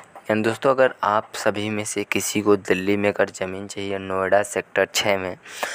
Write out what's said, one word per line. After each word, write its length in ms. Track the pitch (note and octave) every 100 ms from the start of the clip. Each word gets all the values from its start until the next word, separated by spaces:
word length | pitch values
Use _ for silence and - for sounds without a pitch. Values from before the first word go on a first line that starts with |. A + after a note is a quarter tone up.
| - - -
यानी 120 | G#2+
दोस्तों, 280 | A2 A2+ C#3
अगर 240 | C3 C3 -
आप 300 | G2+ G#2 - -
सभी 340 | A2 G2+ G#2+
में 140 | G#2+ G#2
से 180 | G2+ G2+
किसी 340 | G2+ - G#2+
को 140 | G#2 G2+
दिल्ली 380 | F#2 F#2 F#2+ G2+
में 100 | G2+
अगर 200 | G2+ G2
ज़मीन 360 | - F#2 F#2+ G2+
चाहिए 300 | - G2 G2
नोएडा 440 | F#2+ F#2+ F#2+ G2
सेक्टर 440 | G2+ F#2+ - - F#2+
छः 300 | - G#2+ G2
में, 180 | F#2 - - - -